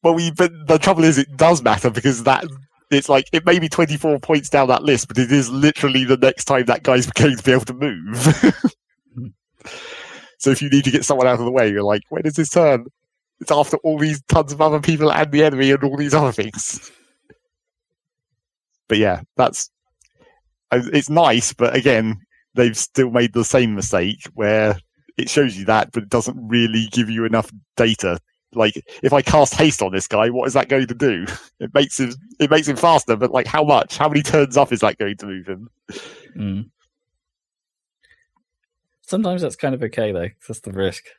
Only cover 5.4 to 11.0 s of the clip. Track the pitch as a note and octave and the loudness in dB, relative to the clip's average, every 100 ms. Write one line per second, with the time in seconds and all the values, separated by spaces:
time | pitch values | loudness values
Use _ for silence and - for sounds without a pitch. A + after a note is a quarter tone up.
5.4 | A#2+ C3+ D3 - C#3+ C3 B2+ B2+ C3 - | 0 2 0 2 -2 0 2 4 2 0
6.4 | - C#3 A#2+ A#2+ - B2+ A#2+ - D3+ B2 | -2 0 2 0 2 2 0 2 2 2
7.4 | - B2+ - B2+ C#3+ F#2 E2+ A#2+ C3+ - | 2 2 2 -6 -6 -6 -10 0 2 4
8.4 | - - - - _ _ _ A#2+ A#2+ _ | 2 2 -4 -6 _ _ _ -16 -16 _
9.4 | _ _ - - - - - - - _ | _ _ -20 -20 -18 -18 -20 -20 -20 _
10.4 | C#3 C3 C#3+ C#3 C3+ C#3+ | 0 0 2 2 2 0